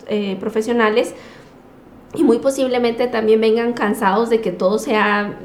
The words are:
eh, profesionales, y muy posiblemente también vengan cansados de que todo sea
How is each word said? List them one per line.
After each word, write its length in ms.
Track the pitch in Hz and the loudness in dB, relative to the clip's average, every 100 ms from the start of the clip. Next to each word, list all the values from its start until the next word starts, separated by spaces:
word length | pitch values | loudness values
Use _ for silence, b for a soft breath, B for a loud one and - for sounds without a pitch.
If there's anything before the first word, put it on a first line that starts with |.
| - | -6
eh, 300 | 214 202 190 | -4 -4 -6
profesionales, 720 | 220 220 220 240 220 220 - - B B B B - - - - - - | -4 -4 -2 2 2 2 -2 -6 B B B B -20 -20 -20 -20 -10 0
y 80 | |
muy 140 | 285 233 | 2 2
posiblemente 680 | 277 277 254 247 240 226 240 | 2 0 0 0 0 0 -2
también 340 | 226 214 220 | 0 2 4
vengan 320 | 220 226 233 | 4 2 0
cansados 560 | 240 208 208 196 196 226 | 0 -2 0 0 0 2
de 100 | 220 | 0
que 120 | 196 | 0
todo 260 | 175 190 214 | -2 0 0
sea 640 | 220 214 208 208 208 - | 0 0 2 0 -2 -8